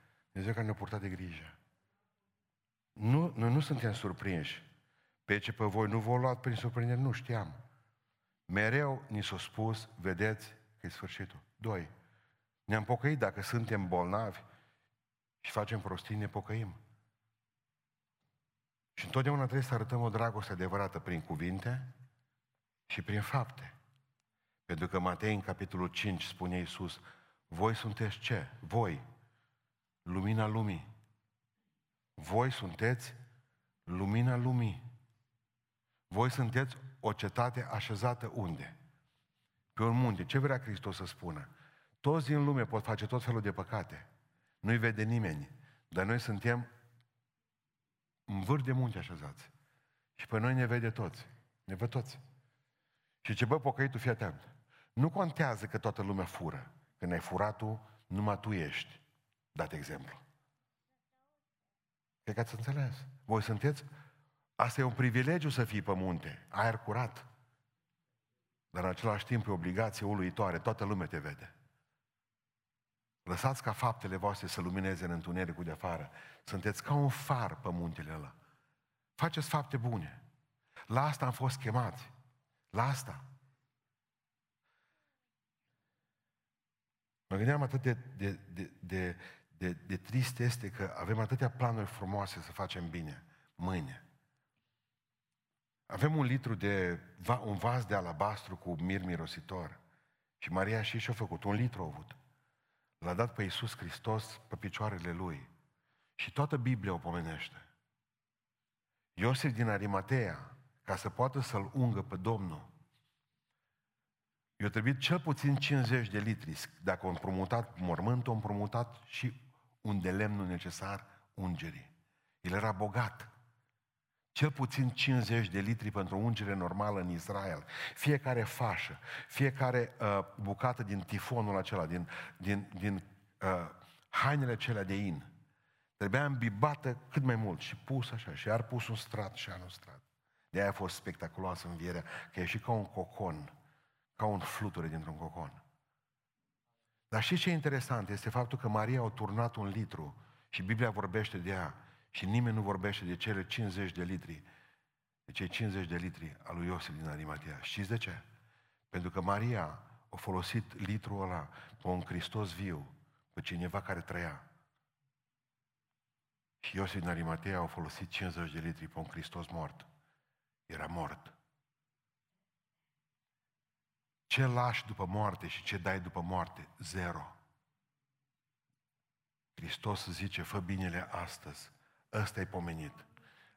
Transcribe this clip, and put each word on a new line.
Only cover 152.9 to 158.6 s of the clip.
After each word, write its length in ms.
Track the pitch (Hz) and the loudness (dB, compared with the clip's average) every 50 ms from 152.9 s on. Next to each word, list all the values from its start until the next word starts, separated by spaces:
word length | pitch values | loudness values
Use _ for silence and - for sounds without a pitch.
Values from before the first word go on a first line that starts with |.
| 98 - 98 | 0 0 -2
de 120 | 87 90 | -4 -4
cele 300 | 85 - 110 104 95 90 | -2 0 0 0 0 -2
cincizeci 460 | - - 120 113 98 87 101 98 90 | -2 -2 -2 -2 -2 0 -2 -4 -2
de 120 | 80 90 90 | -2 -2 -2
litri, 380 | 90 95 82 - - 80 76 - - - - - - _ _ _ _ _ _ _ _ _ _ _ | -2 -2 -4 -6 -8 -12 -12 -12 -20 -20 -20 -20 -20 _ _ _ _ _ _ _ _ _ _ _
de 80 | - | -10
cei 160 | - - 98 87 | -6 -4 -4 -2
cincizeci 400 | - - 113 104 92 98 90 80 | 0 0 0 2 2 0 0 0
de 80 | 87 | -2
litri 400 | 87 87 90 - - 82 76 69 - | -2 -2 -4 -6 -6 -10 -10 -10 -12
al 140 | - - 87 | -10 -8 -4
lui 100 | 85 85 | -2 -2
Iosif 280 | 90 92 85 - - 76 | 0 -2 -2 -4 -6 -8
din 120 | 78 78 | -6 -6
Arimatea. 540 | 78 73 76 78 76 76 73 76 80 73 71 | -6 -6 -6 -6 -6 -6 -8 -8 -10 -10 -8
Știți 280 | - - - 101 98 92 | -8 -6 -4 -4 -2 0
de 80 | 117 | 0
ce? 260 | 113 - 92 87 - - - - - _ _ _ _ | -2 -2 -4 -8 -10 -12 -18 -20 -20 _ _ _ _